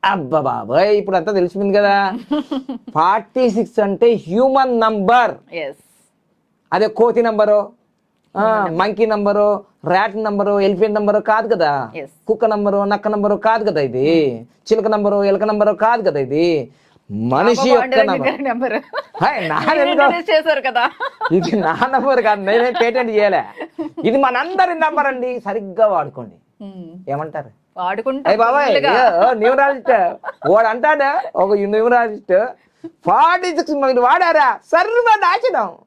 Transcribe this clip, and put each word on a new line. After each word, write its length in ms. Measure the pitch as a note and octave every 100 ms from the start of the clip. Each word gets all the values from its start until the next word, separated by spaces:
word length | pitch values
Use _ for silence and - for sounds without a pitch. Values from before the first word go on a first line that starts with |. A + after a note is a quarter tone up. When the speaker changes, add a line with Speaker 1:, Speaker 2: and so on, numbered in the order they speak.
| G3
Speaker 1:
అబ్బా 360 | G3 C3+ D3+
బాబాయ్, 560 | C3 A#2 A2 C3 G3 G#3
ఇప్పుడు 200 | F#3 F#3+
అంతా 140 | E3+
తెలిసిపోయింది 460 | G3+ F3 F#3+ G3+ G3+
కదా. 360 | G3+ G3 G3 A3+ - D4+ C#4
Speaker 2:
<laughs> 460 | C4+ C4 B3+ - D3+
Speaker 1:
ఫార్టీ 540 | E3 G#3+ A3 - B3+
సిక్స్ 300 | G3+ A#3 -
అంటే 340 | G3+ G3 A#3
హ్యూమన్ 680 | A3+ D3+ G3 C4 C4+ C4 A#3
నంబర్. 760 | A3 A3 F#3+ A#3+ A3+ - _ E3+
Speaker 2:
ఎస్. 280 | D3 C3+ _ _ _ _ _ _ _ _ _
Speaker 1:
అదే 140 | F3 G#3+
కోతి 340 | A3 A#3 A#3
నంబరు, 480 | A#3 G#3+ G#3+ G#3 G#3 _ _ _ _ _ _ F#3
ఆ, 40 |
Speaker 2:
హ్యూమన్ 240 | G#3+ A3 F#3+
నంబర్. 220 | E3 G3
Speaker 1:
మంకీ 180 | G3+ A3+
నంబరు, 580 | G#3+ G3+ G#3 G#3 G3+ - _ D3+
ర్యాట్ 300 | F3+ G#3+ G3+
నంబరు, 420 | G#3+ G3+ G3+ G3+
ఎలిఫెంట్ 360 | G3 F#3+ A3 G#3
నంబరు 240 | G#3 G#3
కాదు 280 | G#3+ A3 A3+ G#3+
కదా. 360 | D#3+ C#3+ A#2 C3
Speaker 2:
ఎస్. 320 | C3+ _ -
Speaker 1:
కుక్క 180 | A3 A3+
నంబరు, 380 | G#3+ G3+ G3+
నక్క 240 | G3+ G3+ G#3
నంబరు 280 | G#3 G#3 G#3
కాదు 360 | G#3+ A3+ G#3+
కదా 100 | D#3
ఇది. 640 | C#3 A#2+ C#3 E3 D3 A#2 A#2 _ -
చిలక 160 | G#3+ G#3
నంబరు, 360 | G#3+ G3+ G3+
ఎలక 200 | G3+ G3
నంబరు 280 | G#3 G#3 G#3
కాదు 380 | F#3 A3 A#3+ F#3
కదా 100 | D3
ఇది. 520 | C3 D3 E3+ D#3+ B2 _ _ _ _
మనిషి 440 | G#2 A#2 C3 G3+ A#3+
Speaker 2:
బాబా 140 | B3+
Speaker 1:
యొక్క 100 | B3
Speaker 2:
పాండురంగ 300 | B3+ C4 G#3
Speaker 1:
నంబర్. 180 | - C4
Speaker 2:
గారి 160 | -
నంబరు. 320 | C#4 A#3 B3 D4 C#4+ B4+ - -
Speaker 1:
హాయ్, 260 | A#3 C#4 E3+
నా 100 | D#3
Speaker 2:
మీరు 100 | -
Speaker 1:
నంబరు. 200 | D#4 C#4+
Speaker 2:
ఇంట్రడ్యూస్ 420 | E4 C#4+ E4+ E4
చేశారు 300 | D#4 D#4+ D4
కదా. 280 | C4 A#3+ B3+ - A#4+ - -
Speaker 1:
ఇది 240 | F3 E3 G#3+
నా 240 | E3 D#3+ B3
నంబర్ 280 | C4 C4 B3+
కాదు, 200 | A3 G#3
నేనే 300 | F#3+ A3+ B3 A#3
పేటెంట్ 300 | A#3 A#3+ A#3+
చేయలే. 320 | G#3+ G#3 F3+ G#2 - E4 - D#4 -
ఇది 140 | - C4+
మనందరి 640 | C#4 B3 D#4 F#4+ F#4 E4
నంబర్ 280 | D#4 D4+ C#4+
అండి, 320 | C4 B3 B3
సరిగ్గా 480 | G3+ G#3 G3 F3 A3
వాడుకోండి. 760 | F3+ C#3+ C3+ A2+ E2+ _ _ G3+
Speaker 2:
మ్మ్. 460 | F#3+ E3+ F3 F#3
Speaker 1:
ఏమంటారు? 380 | C#3 D#3 D3+ C3+ _ _ -
Speaker 2:
వాడుకుంటాం 540 | F3+ G#3 A#3 C4+ C4
Speaker 1:
అయ్య 60 | G#3+
బాబాయ్, 300 | A3+ C#4 C#4+
Speaker 2:
ఫుల్లుగా. 260 | A3+ C#4
Speaker 1:
ఏ, 360 | B3 B3+ E3+ A3
ఓ 40 |
న్యూమరాలజిస్ట్, 840 | A#3+ G#3+ C4 C#4 C#4 A3 A#3 F3 - - - D#3
వాడు 180 | F3 A3+
అంటాడా 540 | A#3 D4+ D4+ C4+ D4+ - -
ఒక 180 | F#3+
న్యూమరాలజిస్ట్, 1000 | G#3 G3 G#3+ A3+ A#3+ A#3 G#3+ - F#3 A#3+ - _ _ E4
ఫార్టీ 720 | _ - G#3 D#4+ F4+ F4+ D#4
సిక్స్ 160 | E4
మీరు 280 | D4 C4+ B3
వాడారా 580 | B3 C#4+ E4+ D#4 C#4 G#3 _
సర్వనాశనం. 1040 | D#4+ F#4 A#4 A#4 G#4+ F#4 G4 A#4+ E4 G3+ -